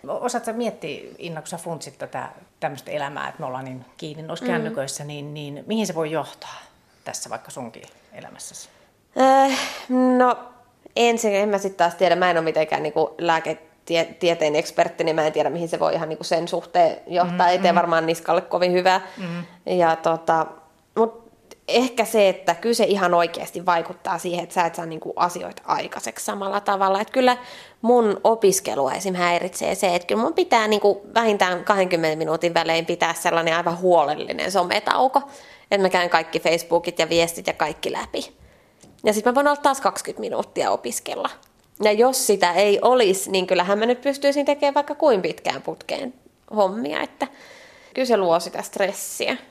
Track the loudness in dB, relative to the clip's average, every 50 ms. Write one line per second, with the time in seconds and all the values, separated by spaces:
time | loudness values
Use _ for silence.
0 | -10 -8 -8 -6 -6 -4 -4 -4 -6 -6 -6 -4 -6 -6 -6 -8 -12 -12 -10 -12
1 | -14 -18 -18 -16 -14 -12 -12 -12 -12 -12 -12 -12 -10 -10 -10 -10 -12 -16 -14 _
2 | -16 -12 -10 -10 -10 -10 -14 -18 -20 _ _ _ -8 -8 -8 -8 -12 -8 -6 -6
3 | -6 -6 -6 -8 -8 -8 -8 -10 -10 -10 -8 -10 -10 -10 -14 -14 -16 -20 _ -16
4 | -14 -14 -12 -14 -12 -12 -12 -8 -4 -4 -4 -2 -4 -6 -6 -6 -8 -8 -8 -12
5 | -12 -12 -12 -12 -12 -12 -12 -12 -12 -12 -14 -14 -8 -6 -4 -4 -2 -4 -4 -4
6 | -4 -2 -2 -4 -6 -6 -12 -18 -18 -18 -18 -18 -20 -20 _ _ _ _ _ _
7 | _ -12 -12 -12 -10 -10 -12 -12 -12 -14 -14 -14 -14 -14 -16 -18 -20 -20 _ _
8 | _ _ -20 -20 -20 -18 -18 -18 -18 -18 -18 -18 -20 -20 _ _ _ _ _ _
9 | _ _ _ 2 4 6 6 6 6 4 2 -2 -4 -6 -10 -12 -8 -2 2 2
10 | 4 4 6 6 4 4 2 0 -6 -18 -20 _ _ _ _ _ _ -6 _ 2
11 | 4 4 2 2 0 0 0 2 0 0 0 -2 -2 -4 0 2 2 2 2 2
12 | 2 4 4 4 4 2 2 2 0 0 0 0 0 0 0 -2 -2 -2 0 0
13 | 0 0 -2 -4 0 0 0 0 0 -4 -8 -8 -10 _ _ _ _ -2 0 0
14 | 0 -2 -4 -2 0 0 2 2 0 2 2 0 -2 -2 0 0 0 0 0 -2
15 | -2 0 0 2 0 0 0 0 -2 0 -2 -4 -4 -4 -2 0 0 0 0 -2
16 | -4 -6 -8 -10 -4 -2 -2 -2 -2 -2 -6 -6 -8 -2 2 4 4 4 2 -2
17 | -10 -4 0 0 0 0 2 2 4 4 4 4 4 4 4 4 4 4 2 2
18 | 2 0 -2 -2 0 0 0 0 0 0 0 0 2 2 2 2 4 4 2 2
19 | 0 -6 -14 -12 -10 -8 -8 -8 -10 -12 -16 -14 _ -2 0 2 4 4 2 2
20 | 0 0 0 0 0 0 2 2 0 -2 -6 -20 -20 _ _ _ _ _ _ 0
21 | 0 0 0 -10 -20 -20 _ _ _ _ -20 _ _ 0 2 2 2 2 0 -2
22 | -2 2 4 4 4 4 4 0 -2 -2 -2 0 0 -2 2 2 2 2 2 2
23 | 2 4 4 4 2 2 -2 -8 -10 -10 -10 -4 0 0 0 0 0 -4 -12 -10
24 | _ -6 -6 -4 -4 -6 -6 -6 -6 -4 0 0 0 0 -2 -6 -10 -10 -10 -10
25 | -10 -10 -2 -2 -2 -2 -2 -6 -12 -12 -14 -14 -4 -4 -2 -2 -2 -8 -10 -10
26 | -10 -10 -10 -8 -8 -8 -6 -6 -6 -4 -4 -2 -2 -2 0 2 2 2 2 0
27 | -2 -2 0 2 2 2 2 0 -4 -16 -18 -20 -20 -20 -18 _ 2 4 4 6
28 | 6 4 2 2 2 2 2 4 4 4 4 4 -2 -4 -2 0 0 0 -2 -2
29 | -4 -4 -2 0 0 0 0 0 -2 -4 -8 -6 -4 -4 -2 0 0 0 0 0
30 | -2 -2 -2 0 0 0 0 0 0 2 2 2 4 2 0 4 4 2 2 2
31 | -4 -2 0 2 2 2 4 4 2 2 2 -2 0 0 2 2 4 2 2 0
32 | 0 0 0 0 -2 -2 -2 0 0 0 0 0 0 2 0 0 0 -2 -2 0
33 | 0 -2 -2 0 -2 0 2 2 2 2 0 0 0 -2 -2 0 2 4 6 6
34 | 4 2 -2 -6 -6 -6 -4 -4 -4 -2 0 0 0 2 0 0 2 0 2 2
35 | 2 2 2 0 -2 -2 -18 -20 -20 -20 -20 -20 -4 _ 0 2 2 4 4 2
36 | 2 4 2 0 0 0 -6 -2 0 2 0 0 0 0 0 0 0 -2 -2 -2
37 | 0 2 4 2 2 2 -2 -6 -6 -6 -2 -2 -2 -2 -2 -6 -8 -6 -6 -6
38 | -8 -8 -8 -10 -10 -10 -16 _ -20 -20 _ _ _ _ _ _ -20 -20 _ _
39 | -2 0 0 2 0 2 2 4 2 2 0 2 2 0 0 2 -2 -2 -2 -2
40 | -10 -10 -10 -8 -8 -6 -4 -6 -6 -6 _ -2 0 0 0 -2 -4 -8 -8 -8
41 | -8 -8 -10 -6 -6 -8 -8 -10 _ _ _ _ _ _ _ 0 2 2 4 4
42 | 4 4 4 0 2 2 2 4 4 2 4 4 4 4 4 4 4 4 6 6
43 | 6 4 4 0 0 0 0 0 2 2 2 2 2 2 2 2 2 0 0 0
44 | 0 -4 -2 2 0 2 2 2 2 0 0 2 2 2 2 2 -2 -2 -2 2
45 | 4 4 4 4 2 -2 -6 -4 -4 -4 -4 -4 -6 -10 -12 -10 -8 -8 -8 -6
46 | -6 -10 -12 _ _ -20 _ _ _ -8 0 2 2 2 0 -4 -6 -6 -4 -6
47 | -6 -8 -6 _ -10 -10 -10 -20 -20 -20 -20 -20 -20 -20 -20 -20 -20 -12 _ -4
48 | 0 2 2 2 4 4 2 2 0 -2 -8 -10 -10 -8 -4 -2 -2 -2 -2 -6
49 | -10 -10 -6 -6 -4 -4 -4 -6 -8 -20